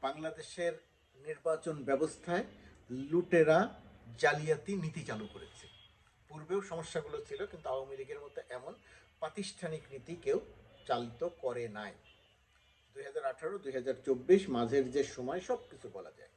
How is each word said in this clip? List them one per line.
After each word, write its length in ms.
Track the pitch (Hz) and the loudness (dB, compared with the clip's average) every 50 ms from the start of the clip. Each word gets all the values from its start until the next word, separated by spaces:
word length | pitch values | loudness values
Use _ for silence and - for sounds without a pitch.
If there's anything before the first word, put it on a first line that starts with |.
বাংলাদেশের 720 | - 135 143 151 160 160 156 - 156 - - - 175 170 160 160 - _ _ _ _ _ _ | -2 -4 -4 -4 -6 -8 -8 -8 -12 -14 -6 -2 -2 -2 -2 -4 -12 _ _ _ _ _ _
নির্বাচন 680 | - 135 147 156 - _ 165 160 160 - 170 156 147 135 | -18 -10 -10 -10 -4 _ 0 0 0 0 -4 -4 -4 0
ব্যবস্থায় 600 | - 139 135 156 156 - - - 175 170 185 240 - - - - - - - - - | 0 2 2 2 0 -2 -6 -4 0 0 0 0 -2 -10 -18 -20 -20 -20 -20 -12 -10
লুটেরা 920 | 123 131 139 143 156 175 175 - - 170 160 151 156 170 202 240 - - - - - - - - 117 - | -8 -6 -4 2 2 2 2 6 8 8 10 10 10 8 8 4 0 -10 -20 -20 -20 -20 -18 -18 -8 2
জালিয়াতি 580 | - 147 147 147 151 156 156 147 - - 202 | 4 4 4 4 2 2 0 0 0 -4 -2
নীতি 280 | 190 160 160 156 170 135 | -2 -2 -4 -4 -6 -8
চালু 240 | 120 120 107 107 101 - | -6 -6 -6 -8 -10 -12
করেছে। 360 | 98 - - - - - - - - - - - _ _ _ _ _ _ _ | -14 -16 -16 -20 -20 -20 -20 -20 -20 -20 -20 -20 _ _ _ _ _ _ _
পূর্বেও 320 | 147 156 151 156 180 202 | -16 -16 -6 -2 -2 -2
সমস্যাগুলো 640 | 190 - 170 165 160 - - 170 151 147 147 147 143 | -2 -2 -6 -6 -6 -4 -4 -4 -4 -4 -8 -8 -8
ছিল, 220 | - 139 139 - | -8 -8 -8 -8
কিন্তু 220 | 208 - 175 151 147 | -8 -8 -10 -4 -2
আওয়ামী 280 | 131 135 135 135 135 | -2 -2 -2 -6 -8
লীগের 240 | 135 135 131 147 143 | -10 -8 -8 -10 -12
মতো 220 | 143 143 - - - - | -12 -10 -12 -12 -12 -10
এমন 260 | 123 127 123 151 208 - _ - - - - - _ _ | -12 -10 -10 -10 -14 -14 _ -20 -20 -20 -20 -20 _ _
প্রাতিষ্ঠানিক 640 | - 156 - - 196 - - - - 165 160 151 - - | -8 -6 -4 -4 -6 -6 -8 -8 -6 -6 -6 -6 -10 -12
নীতি 260 | 135 135 120 - 170 | -16 -16 -12 -10 -12
কেউ 240 | 175 - 135 139 - - - - - - - - - - | -6 0 0 0 0 0 -4 -18 -20 -20 -20 -20 -20 -2
চালিত 420 | - 131 120 120 117 113 - 165 175 170 - | 0 0 0 0 -4 -4 -2 -4 -4 -4 -2
করে 280 | - 131 120 123 117 113 | -4 -2 -2 -2 -4 -4
নাই। 240 | 104 107 107 101 92 - _ - - - _ _ _ _ _ _ _ _ _ _ _ _ _ _ _ | -6 -6 -8 -8 -10 -14 _ -20 -20 -20 _ _ _ _ _ _ _ _ _ _ _ _ _ _ _
দুই 100 | 135 139 | -12 -12
হাজার 200 | 143 139 156 143 | -6 -6 -4 -2
আঠারো, 340 | 135 127 - 160 160 196 202 | -4 -4 -4 -6 -6 -6 -6
দুই 140 | - 135 131 | -6 -4 -4
হাজার 220 | 131 123 135 131 - - | -2 0 0 -2 -2 2
চব্বিশ 440 | - 135 123 - - 180 196 190 - | 0 0 0 8 10 10 10 10 4
মাঝের 420 | 131 123 123 117 135 139 135 127 | 2 2 2 4 4 4 4 4
যে 140 | 123 143 135 | 2 0 0
সময়, 360 | - - - 123 127 151 185 | 0 -2 -6 -6 -4 -4 -4
সব 180 | 185 - 254 233 - - | -2 -2 -2 -2 -2 -12
কিছু 200 | - - - 107 - | -20 -16 -16 -12 -12
বলা 200 | - - - - | -12 -12 -14 -16
যায়। 160 | - - - _ | -20 -20 -20 _